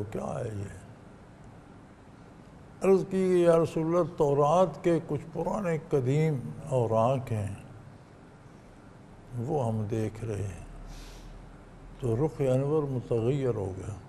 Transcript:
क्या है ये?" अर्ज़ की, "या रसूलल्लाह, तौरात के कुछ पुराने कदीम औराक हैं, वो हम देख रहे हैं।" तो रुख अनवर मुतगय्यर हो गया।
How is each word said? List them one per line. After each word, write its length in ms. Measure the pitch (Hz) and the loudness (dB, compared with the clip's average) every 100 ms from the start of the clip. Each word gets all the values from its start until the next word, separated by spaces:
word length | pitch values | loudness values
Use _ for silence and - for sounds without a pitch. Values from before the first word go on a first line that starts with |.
| 104 | -4
क्या 180 | - 139 147 | -6 -6 -6
है 140 | 117 104 | -6 -8
ये?" 180 | 101 - - - - - - - - - - - - - - - - - - - - - | -10 -12 -18 -20 -20 -20 -20 -20 -20 -20 -20 -20 -20 -20 -20 -20 -20 -20 -20 -20 -20 -2
अर्ज़ 200 | 185 190 | 4 4
की, 200 | 160 190 185 180 170 | 4 0 4 6 6
"या 100 | 165 | 6
रसूलल्लाह, 480 | 156 165 160 180 165 - | 4 0 2 2 0 2
तौरात 540 | 147 143 147 175 185 - | 2 4 6 6 4 2
के 160 | 175 165 | 2 2
कुछ 220 | - 147 - | 0 -6 -6
पुराने 440 | 165 175 214 180 156 - | -6 -4 -2 -2 -2 0
कदीम 480 | 147 123 147 160 135 - - - | 0 2 4 2 0 -4 -10 -2
औराक 580 | 131 110 110 117 139 - | 0 4 4 4 2 -2
हैं, 240 | 110 101 - - - - - - - - - - - - - - - - - - 120 | -4 -4 -8 -14 -20 -20 -20 -20 -20 -20 -20 -20 -20 -20 -20 -20 -20 -20 -20 -12 -8
वो 240 | 120 151 | -4 0
हम 220 | 113 110 104 | 0 -2 -2
देख 360 | 113 107 107 | -2 -2 -4
रहे 200 | 113 98 | -6 -6
हैं।" 220 | 101 - - - - - - - - - - - - - - - | -6 -10 -14 -16 -16 -16 -16 -16 -18 -18 -18 -20 -20 -20 -20 -8
तो 140 | 123 113 | -4 0
रुख 260 | 151 123 | -2 0
अनवर 420 | 135 127 143 156 143 | 0 2 2 0 0
मुतगय्यर 680 | 127 - 117 117 143 127 107 | -4 -2 0 0 0 0 -2
हो 100 | 95 | -4
गया। 280 | 95 95 98 | -6 -8 -10